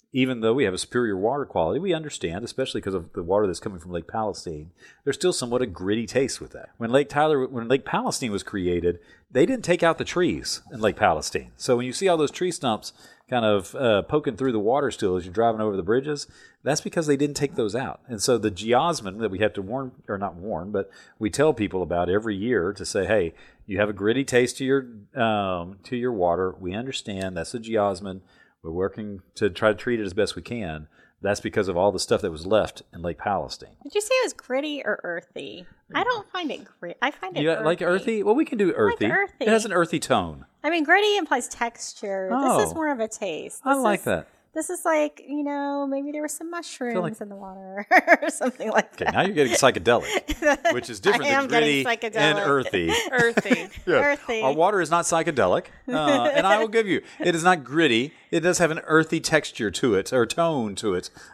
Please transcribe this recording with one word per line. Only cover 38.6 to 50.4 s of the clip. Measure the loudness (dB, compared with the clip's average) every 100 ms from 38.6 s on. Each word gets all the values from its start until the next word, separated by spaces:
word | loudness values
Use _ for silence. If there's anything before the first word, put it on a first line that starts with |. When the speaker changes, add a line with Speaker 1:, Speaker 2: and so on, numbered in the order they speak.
| 2 4
Speaker 2:
I |
like | 2
Speaker 1:
earthy. | 2 2
Speaker 2:
earthy. | 2 0 -2
Speaker 1:
It | 2
has | 2
an | 2
earthy | 2 2 0
tone. | 2 0 0 -8 -18 _
Speaker 2:
I | -2
mean, | 0
gritty | 4 4 4 2
implies | 0 -2 -2
texture. | -4 -6 -6 -14 -10 -6 -4 -2
This | 0 2 2 2
is |
Speaker 1:
Oh. |
Speaker 2:
more | 0 -2
of | -2
a | -4
taste. | -6 -8 -6 -10 -6
Speaker 1:
I | 0
Speaker 2:
This | 2
Speaker 1:
like | 2 0
Speaker 2:
is, | 0
Speaker 1:
that. | -2 -4 _ _
Speaker 2:
this | -8 -8
is | -4
like, | 0 0 0 -4 -8
you | -6
know, | -4 -4 -4 -4 -4
maybe | -4 -6
there | -6
were | -8
some | -8 -10
Speaker 1:
Feel |
like | -10
Speaker 2:
mushrooms | -10 -8 -4 -2 -4 -6
in | -12
the | -14
water | -16 -16 -12 -10 2
<laughs> | 2 4 2
or | 2
something | -2 -4 -4 -2
like | 0 0
Speaker 1:
Okay, | -4
Speaker 2:
that. | 0
Speaker 1:
now | 2
you're | 2
getting | 2 2
psychedelic, | 4 4 4 4 2 2 -4 -4 -2